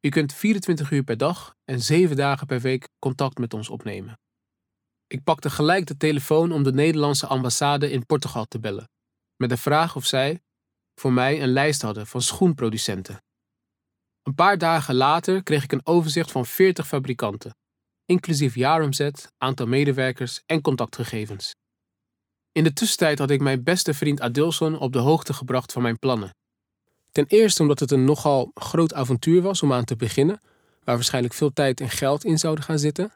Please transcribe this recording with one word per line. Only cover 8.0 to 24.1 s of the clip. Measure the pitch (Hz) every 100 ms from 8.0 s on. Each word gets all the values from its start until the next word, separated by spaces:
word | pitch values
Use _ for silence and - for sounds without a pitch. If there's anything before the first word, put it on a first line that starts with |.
| 117
Portugal | 147 - 123
te | 110 117
bellen, | 110 101 113 _ _ _ _ _
met | 127
de | 120
vraag | - 147 165 143
of | -
zij | 135 139 165 _ _ _ _ _
voor | _ 135
mij | 123 127 151
een | 139
lijst | 127 147 143
hadden | 113 107 104
van | 127
schoenproducenten. | - - 185 143 120 110 - 95 92 101 _ _ _ _ _ _ _ _ _ _
Een | -
paar | 139 180 202
dagen | 165 165 143
later | 127 135 165 175 190
kreeg | 190 151
ik | 135
een | 139 139
overzicht | 175 160 139 123
van | 131 120
veertig | - 190 180 151
fabrikanten, | 143 131 123 110 101 - - _ _ _ _
inclusief | _ 180 - 151 143
jaaromzet, | 117 131 165 151 139 143 143 - _
aantal | 127 131 117
medewerkers | 135 143 131 131 123 120 - _
en | 160
contactgegevens. | 147 131 117 - 117 117 107 101 - - _ _ _ _ _ _ _ _ _
In | -
de | 160
tussentijd | 143 226 - 160 147
had | 135
ik | 139
mijn | 143 131
beste | 123 180 -
vriend | 143 151